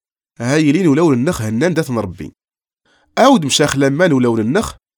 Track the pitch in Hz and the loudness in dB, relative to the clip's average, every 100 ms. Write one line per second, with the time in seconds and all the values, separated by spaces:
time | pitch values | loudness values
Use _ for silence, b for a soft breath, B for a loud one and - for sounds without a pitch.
0 | _ _ _ - 120 156 151 156 175 139 | _ _ _ -8 -2 0 2 2 2 2
1 | 170 123 151 170 110 113 175 165 156 117 | 2 0 -2 -4 -4 -2 -2 -2 -4 -4
2 | 101 85 78 - _ _ _ _ _ _ | -6 -10 -16 -18 _ _ _ _ _ _
3 | _ - 254 240 139 - 147 135 139 139 | _ 2 4 4 2 0 0 0 0 2
4 | 180 135 120 113 107 185 - - _ | 2 2 2 0 0 -2 -4 -10 _